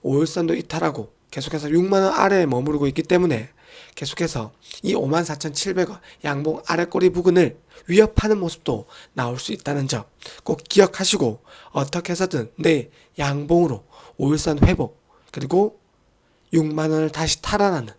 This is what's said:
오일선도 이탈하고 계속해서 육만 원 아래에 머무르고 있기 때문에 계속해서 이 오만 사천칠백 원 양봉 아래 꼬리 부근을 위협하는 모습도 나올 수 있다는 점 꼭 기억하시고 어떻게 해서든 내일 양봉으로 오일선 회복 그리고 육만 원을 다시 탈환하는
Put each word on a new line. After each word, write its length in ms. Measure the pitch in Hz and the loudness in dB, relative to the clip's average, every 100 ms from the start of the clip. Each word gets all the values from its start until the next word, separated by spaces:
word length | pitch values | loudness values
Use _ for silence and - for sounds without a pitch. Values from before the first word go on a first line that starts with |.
오일선도 520 | 139 139 160 175 165 165 | 0 0 0 -2 -2 -2
이탈하고 580 | 160 156 165 131 104 _ _ | -4 -4 -4 -4 -12 _ _
계속해서 380 | - 135 156 147 | -10 -8 -6 0
육만 340 | 160 190 196 | 2 4 4
원 100 | 190 | 2
아래에 320 | 320 196 196 156 | 2 4 4 2
머무르고 420 | 123 143 147 143 | 0 -2 0 -2
있기 160 | 139 | -2
때문에 460 | 160 180 180 120 117 _ _ - - - | 0 2 2 0 -6 _ _ -20 -20 -12
계속해서 580 | 139 - 160 127 107 _ - - | -10 -4 -4 -4 -8 _ -20 -8
이 100 | 208 | -2
오만 320 | 170 135 160 160 | -2 0 0 -2
사천칠백 640 | 143 156 143 196 180 175 | -6 -6 -6 -4 -2 -4
원 100 | 202 - - | -6 -20 -10
양봉 380 | 147 143 147 156 - | -6 -2 -2 -4 -2
아래 180 | 165 175 | -2 0
꼬리 240 | 180 180 | 2 2
부근을 500 | 175 180 180 143 - _ - - | 4 4 4 4 0 _ -20 2
위협하는 500 | 185 214 - 214 208 | 4 4 2 0 0
모습도 500 | 175 - - 113 - - - | -2 -4 -4 -4 -6 -20 -12
나올 260 | - 123 123 | -6 -4 -6
수 120 | - | -8
있다는 360 | - - 143 135 | -8 -4 -4 -2
점 180 | 127 - _ - - | -4 -8 _ -20 -14
꼭 180 | - 151 - | -6 -6 0
기억하시고 720 | 190 190 - 190 202 123 107 _ - - | 4 4 2 -2 0 0 -2 _ -20 -8
어떻게 400 | 147 139 175 170 | -4 -4 -6 -4
해서든 400 | 170 185 151 113 - | -2 -2 -2 -6 0
내일 340 | 160 151 117 _ _ - | 2 2 -2 _ _ -4
양봉으로 680 | 143 143 147 170 165 107 _ - - - | -2 -2 2 2 2 -2 _ -20 -20 -2
오일선 480 | 139 151 - 147 165 | 0 2 0 4 4
회복 380 | 180 143 _ _ _ _ | 4 -4 _ _ _ _
그리고 480 | - 135 180 214 - _ _ _ _ _ _ _ | -10 0 2 0 -4 _ _ _ _ _ _ _
육만 380 | 165 156 156 156 | 0 0 -2 0
원을 180 | 156 156 | 0 -2
다시 320 | 156 160 - | -2 -4 -4
탈환하는 520 | - 208 202 165 110 | -2 0 2 0 -6